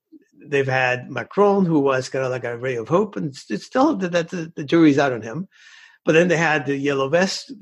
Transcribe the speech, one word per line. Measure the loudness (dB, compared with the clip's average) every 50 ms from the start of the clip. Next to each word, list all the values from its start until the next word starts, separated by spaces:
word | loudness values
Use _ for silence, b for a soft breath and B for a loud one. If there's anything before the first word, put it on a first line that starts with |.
| _ _ -20 -20 _ _ _ _ -8
they've | -2 -2 0 0
had | 0 0 0 0 0 0 -2 -6 -8
Macron, | -10 -10 -10 -4 0 2 2 4 4 2 2
who | 2 2 2
was | 2 2 2 0 -2 -4
kinda | -4 -4 -4
like | -4 -4 -6 -6
a | -8 -8
ray | -6 -6 -6 -6
of | -6 -2 0
hope, | 0 0 0 0 -4
and | -6 -6
it's, | -6 -8 -10 -10 -8
it's | -8 -8 -8
still | -4 0 2 2 2 2
that | 0 -2 -2 -2 -2 -2 -4
the, | -6 -10 -10 -10 -10
the | -12 -4
jury's | 0 4 6 6 6 6 4
out | 2 0 -2
on | -4
him. | -8 -8 -10 -10 -10 B B B B B B B B B B B _
But | 2 4
then | 4 4
they | 4 2
had | 2 2 0 0 0 -2
the | -2 -4
Yellow | -2 -2 -2 0 0 0
Vest, | 0 2 2 2 0 -2 -6 -10 -14 -16 -14